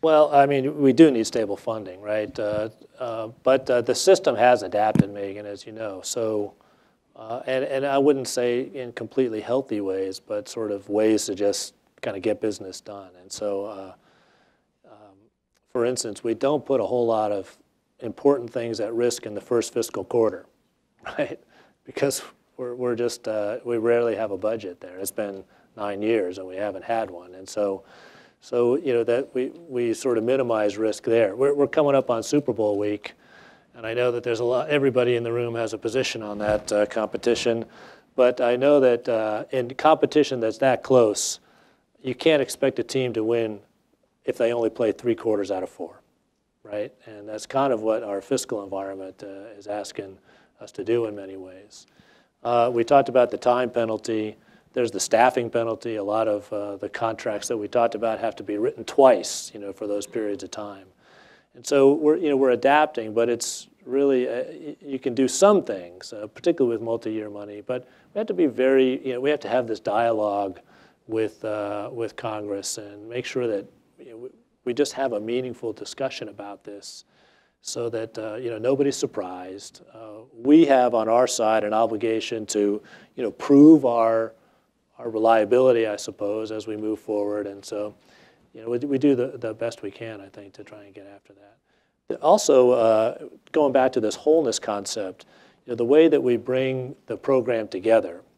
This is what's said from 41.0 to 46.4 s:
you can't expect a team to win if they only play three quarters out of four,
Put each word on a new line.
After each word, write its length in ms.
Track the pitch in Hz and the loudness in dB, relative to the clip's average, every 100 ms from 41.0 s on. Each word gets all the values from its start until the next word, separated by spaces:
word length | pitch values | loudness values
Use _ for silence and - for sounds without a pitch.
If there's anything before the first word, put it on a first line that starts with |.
| 113 101 - - _ _ _ _ _ _ | 6 2 -4 -8 _ _ _ _ _ _
you 140 | 131 123 | -10 0
can't 260 | 165 151 | 4 4
expect 380 | 131 - 139 131 | 2 0 -2 -2
a 40 | |
team 300 | 117 135 127 | -4 -2 -2
to 100 | 113 | -2
win 360 | 110 117 113 104 _ _ _ _ _ _ - | 0 0 -2 -6 _ _ _ _ _ _ -8
if 140 | 127 | 0
they 120 | 117 | 0
only 200 | 120 113 | 2 -2
play 200 | - 123 | 0 -2
three 220 | 135 123 | 0 -2
quarters 380 | 113 117 104 95 | -2 0 -2 -2
out 100 | 95 | -4
of 80 | 92 | -6
four, 320 | - 85 - _ _ _ _ | -10 -14 -14 _ _ _ _